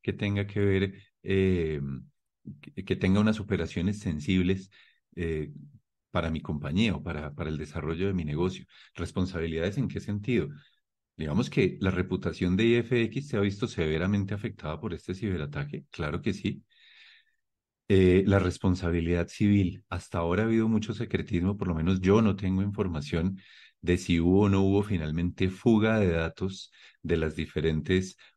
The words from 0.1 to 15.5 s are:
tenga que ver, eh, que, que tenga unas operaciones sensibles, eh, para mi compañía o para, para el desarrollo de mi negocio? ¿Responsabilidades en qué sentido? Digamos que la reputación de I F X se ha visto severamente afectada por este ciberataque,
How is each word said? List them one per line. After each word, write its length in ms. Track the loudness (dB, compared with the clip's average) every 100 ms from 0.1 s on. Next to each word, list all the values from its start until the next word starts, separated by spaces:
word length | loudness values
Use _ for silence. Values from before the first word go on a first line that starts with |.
tenga 340 | -4 -2 -2 -2
que 140 | 0
ver, 340 | 2 2 0 -4 -20 _
eh, 580 | -2 2 4 2 0 -4 -6 -8 -12 _ _ _ -18 -18
que, 240 | -16 -12
que 120 | -4 0
tenga 240 | 2 4
unas 200 | 2 0
operaciones 580 | -2 -2 -2 -2 -2 -2
sensibles, 720 | -4 -4 0 2 2 0 -6 _ _ _ _ -8
eh, 340 | -4 -4 -6 -12 -20 -20 _ _ _
para 200 | -2 -2
mi 120 | -4
compañía 520 | -4 -6 -2 0 2
o 80 | 0
para, 320 | -4 -6 -8
para 140 | -8 -6
el 80 | -6
desarrollo 500 | -6 -6 -4 -2 -2
de 80 |
mi 100 | -2
negocio? 420 | -2 -2 -2 -4 -16 -20 -20
¿Responsabilidades 840 | -10 -6 -2 -2 -2 -4 -2 -2 -2
en 100 | -4
qué 120 | -6
sentido? 480 | -6 -6 0 -2 -2 -8 -20 _ _ _ _
Digamos 360 | -10 -4 -2 0
que 260 | 2 0 2
la 100 | 0
reputación 680 | 0 -2 -2 -4 -2 0 4
de 80 |
I 100 | 4 4
F 260 | 2 0
X 260 | 0 -4 -4
se 80 | 0
ha 40 |
visto 260 | 0 0 -6
severamente 640 | -2 0 0 0 0 -2
afectada 480 | -4 -8 -8 -8 -8
por 140 | -8
este 200 | -8 -8
ciberataque, 720 | -6 -4 -4 -4